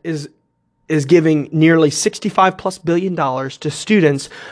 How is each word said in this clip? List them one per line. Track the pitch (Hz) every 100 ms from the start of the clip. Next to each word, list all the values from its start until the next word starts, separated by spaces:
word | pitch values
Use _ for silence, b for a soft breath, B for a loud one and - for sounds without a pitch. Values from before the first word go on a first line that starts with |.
is, | 170 156 147 _ _ _ _ _ -
is | 156
giving | 135 175 160 151 139
nearly | 160 160 165 151
sixty-five | - 214 - 208 - 185 185
plus | 190 185
billion | 160 170 185
dollars | 170 139 127 135 -
to | 151
students | - - 214 156 139 - B B